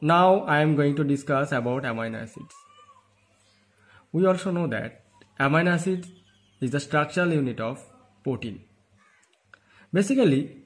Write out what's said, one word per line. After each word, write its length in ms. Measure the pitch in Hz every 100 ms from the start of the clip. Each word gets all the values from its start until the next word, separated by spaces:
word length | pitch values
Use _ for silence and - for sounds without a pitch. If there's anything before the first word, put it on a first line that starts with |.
now 400 | 151 170 185 190 175
I 160 | 151
am 120 | 156
going 220 | 147 143 143
to 80 |
discuss 480 | 143 139 - 135 147
about 320 | 131 120 131
amino 360 | 131 113 113 113
acids. 360 | 113 - - - _ - - 1047 _ _ _ _ _ _ _ _ _ - -
We 160 | 160 190
also 240 | 185 190
know 160 | 175 165
that 380 | 107 113 - _ _ _ -
amino 360 | 139 160 175
acid 340 | 170 185 180 - - _ _ _ -
is 120 | 127
the 80 | 143
structural 520 | - 151 151 185 175
unit 280 | 156 127 113
of 260 | 113 139 - - _ _
protein. 360 | 143 117 117 90 - _ _ _ _ _ _ _ _ - _ _ -
Basically, 720 | 175 196 269 202 135 - -